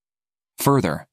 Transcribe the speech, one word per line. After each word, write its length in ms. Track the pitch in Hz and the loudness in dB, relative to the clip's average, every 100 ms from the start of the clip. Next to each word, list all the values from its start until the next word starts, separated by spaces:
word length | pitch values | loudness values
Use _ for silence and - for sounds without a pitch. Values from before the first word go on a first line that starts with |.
| _ _ _ _ _ - | _ _ _ _ _ -4
Further, 500 | - 139 95 76 - | 0 2 0 -6 -10